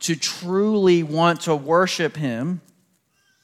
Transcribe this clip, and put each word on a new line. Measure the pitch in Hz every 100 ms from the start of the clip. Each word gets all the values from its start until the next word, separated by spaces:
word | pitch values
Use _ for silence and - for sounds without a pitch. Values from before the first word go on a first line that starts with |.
to | - 156
truly | - - 180 190 214 214 185 175
want | 156 156 170 160
to | 170 151
worship | 139 165 185 - 156 151
him, | 139 113 156 180 - _ _ _ _ _ _ _